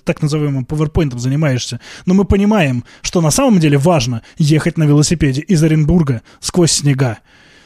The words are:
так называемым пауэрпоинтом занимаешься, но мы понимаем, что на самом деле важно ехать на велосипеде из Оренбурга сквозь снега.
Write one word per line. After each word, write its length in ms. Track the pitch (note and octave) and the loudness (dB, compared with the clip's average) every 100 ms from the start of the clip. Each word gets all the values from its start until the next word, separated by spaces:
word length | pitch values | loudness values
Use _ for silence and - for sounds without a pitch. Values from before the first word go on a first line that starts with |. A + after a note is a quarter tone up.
так 180 | - - | -6 -4
называемым 440 | D3+ D3+ D3 C3+ B2 | -2 -2 -2 -4 -4
пауэрпоинтом 540 | D3+ D3+ F3+ D3+ A#2+ | -4 -2 0 -2 -2
занимаешься, 600 | B2+ C#3+ D#3 B2+ - A#2+ - - - | -4 -2 -2 -2 -6 -12 -14 -10 0
но 80 | |
мы 120 | F#3+ G3 | 0 2
понимаем, 580 | G3+ G#3 G#3+ D3 B2 - - | 2 2 2 0 -2 -8 -12
что 200 | - F#3 | -6 -2
на 100 | D#3+ | 0
самом 280 | G3 C4+ F#3+ | 0 2 2
деле 200 | D#3 C#3+ | 2 2
важно 420 | D#3 D#3+ A#2+ A2+ - - | 2 0 0 -6 -8 -2
ехать 400 | D3 D#3 E3+ E3 | 0 2 0 0
на 60 | |
велосипеде 580 | D3 D3 D3 E3+ C#3+ C3+ | 2 2 2 0 -2 -2
из 220 | - E3+ | 0 2
Оренбурга 580 | D#3+ D#3 D3 F3 C#3+ A2+ - _ | 2 2 2 2 0 -4 -8 _
сквозь 340 | - F3+ E3 | -6 0 0
снега. 440 | - C#3+ C3 B2+ G#2 _ _ _ _ | 0 0 0 -2 -6 _ _ _ _